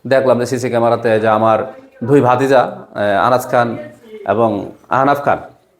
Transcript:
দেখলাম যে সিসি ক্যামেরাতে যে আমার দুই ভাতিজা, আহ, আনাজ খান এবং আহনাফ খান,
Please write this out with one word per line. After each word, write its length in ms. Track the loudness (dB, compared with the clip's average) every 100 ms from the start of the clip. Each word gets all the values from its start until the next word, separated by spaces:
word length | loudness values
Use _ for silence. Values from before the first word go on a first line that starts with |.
| -2
দেখলাম 280 | 0 2 0
যে 60 | -2
সিসি 220 | -4 -2
ক্যামেরাতে 400 | 0 0 0 0 0
যে 60 | 2 2
আমার 200 | 2 0 -2 -12 -20 -10
দুই 160 | 0 2 4
ভাতিজা, 340 | 2 2 2
আহ, 640 | 2 -4 -12 -4 -2 0 2
আনাজ 160 | 0 0
খান 160 | -2 0 -4 -12 -20 -20 -10 -4
এবং 180 | 0 0 -2 -8 -14 -4
আহনাফ 300 | 0 0 0 -2
খান, 140 | -4 -6 -20 _